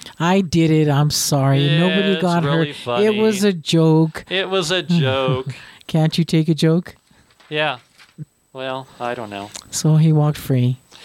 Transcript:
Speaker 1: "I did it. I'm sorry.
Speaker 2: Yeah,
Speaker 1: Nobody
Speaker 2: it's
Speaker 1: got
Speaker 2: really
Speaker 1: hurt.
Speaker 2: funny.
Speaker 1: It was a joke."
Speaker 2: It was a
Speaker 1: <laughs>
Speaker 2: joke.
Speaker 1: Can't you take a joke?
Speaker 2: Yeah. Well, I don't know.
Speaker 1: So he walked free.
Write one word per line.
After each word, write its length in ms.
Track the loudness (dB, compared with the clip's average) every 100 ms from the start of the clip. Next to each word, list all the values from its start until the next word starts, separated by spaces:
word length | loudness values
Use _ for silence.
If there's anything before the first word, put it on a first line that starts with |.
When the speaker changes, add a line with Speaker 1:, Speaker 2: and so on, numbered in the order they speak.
| -20 -4
Speaker 1:
"I 220 | 0 0
did 280 | 0 0 2
it. 180 | 2 2
I'm 200 | 2 0
sorry. 560 | 0 -2 0 2 2 2
Speaker 2:
Yeah, 140 | 2
Speaker 1:
Nobody 320 | 2 0 0
Speaker 2:
it's 80 | 0
Speaker 1:
got 220 | 0 0
Speaker 2:
really 240 | 0 0 -2
Speaker 1:
hurt. 80 | -4
Speaker 2:
funny. 300 | -4 0 0
Speaker 1:
It 100 | 2
was 280 | 0 2
a 100 | 0
joke." 720 | -2 0 2 4 4 2 -2 -6
Speaker 2:
It 200 | -4 -2
was 200 | -2 0
a 140 | -2
Speaker 1:
<laughs> 0 |
Speaker 2:
joke. 640 | 0 0 2 0 0 -2 -4 -12 -18 -20 -4
Speaker 1:
Can't 280 | 0 0 0
you 60 |
take 240 | 0 0 0
a 60 |
joke? 420 | 2 2 2 -2 -12 _ _ _ _ _
Speaker 2:
Yeah. 300 | -4 -2 -4 -12 _ -20 -20 -20 _ _
Well, 320 | -12 -8 -8 -12 -10
I 160 | -8 -6
don't 140 | -8
know. 180 | -10 -12 -14 -12
Speaker 1:
So 240 | -4 2 4
he 160 | 4
walked 260 | 2 0 -2
free. 400 | -2 0 0 -2 _ -20